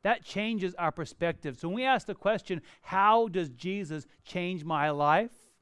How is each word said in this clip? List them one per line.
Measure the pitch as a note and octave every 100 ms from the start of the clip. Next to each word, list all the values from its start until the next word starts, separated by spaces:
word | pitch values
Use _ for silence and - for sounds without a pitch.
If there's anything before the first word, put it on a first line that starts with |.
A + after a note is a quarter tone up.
That | G3 A3+
changes | - G3 A3 A3 F#3
our | F3+ E3
perspective. | D#3+ D#3 - E3+ D#3+ D3+ B2
So | E3
when | G#3
we |
ask | C4 B3 -
the | F#3+
question, | G3+ G#3+ - F3 - -
"How | - F#3+ G#3 A3+ A3+
does | F3 D#3
Jesus | B2 F3+ G3 D#3+ D#3 - _
change | - F3+ F3 F#3
my | D3+ D#3 D3+
life?" | D3 D3 E3 A#3 - - _